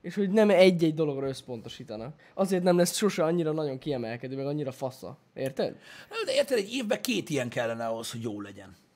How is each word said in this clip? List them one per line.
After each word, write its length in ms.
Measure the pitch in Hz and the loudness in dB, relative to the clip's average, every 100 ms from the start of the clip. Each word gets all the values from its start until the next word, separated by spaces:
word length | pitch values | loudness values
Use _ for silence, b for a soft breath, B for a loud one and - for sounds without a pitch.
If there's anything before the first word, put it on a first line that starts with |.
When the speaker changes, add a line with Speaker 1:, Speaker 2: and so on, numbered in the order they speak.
Speaker 1:
És 140 | 175 202 | -8 -2
hogy 140 | 196 | 2
nem 200 | 214 208 | 4 6
egy-egy 440 | 180 190 175 165 | 10 8 8 2
dologra 340 | 156 156 135 135 | 2 0 0 -4
összpontosítanak. 960 | 131 - 120 - - 123 110 117 - b | -6 -10 -12 -12 -16 -12 -10 -12 -14 b
Azért 300 | - 190 190 | -2 0 2
nem 140 | 185 175 | 4 4
lesz 180 | 175 - | 4 2
sose 280 | 208 190 | 0 2
annyira 280 | 160 175 156 | 2 2 0
nagyon 260 | 156 151 131 | -2 -4 -4
kiemelkedő, 580 | 156 131 113 120 131 135 | -4 -4 -4 -8 -8 -6
meg 100 | 139 | -4
annyira 260 | 151 135 | -4 -6
fasza. 460 | 120 131 123 90 143 _ | -6 -8 -8 -14 -16 _
Érted? 440 | - 135 - 180 - B B B | -8 -6 -4 -4 -6 B B B
Speaker 2:
Na, 60 | 440 440 | -6 -2
de 80 | |
érted, 240 | 269 277 247 | 0 2 0
egy 160 | 196 | 0
évben 280 | 247 214 208 | -4 -4 -4
két 280 | 233 214 135 | -2 -4 -2
ilyen 200 | 139 120 | -4 -4
kellene 360 | 127 117 117 113 | -4 -4 -4 -6
ahhoz, 260 | 113 117 | -6 -8
hogy 100 | 117 | -8
jó 200 | 113 104 | -8 -8
legyen. 340 | 101 98 95 92 _ | -10 -16 -20 -20 _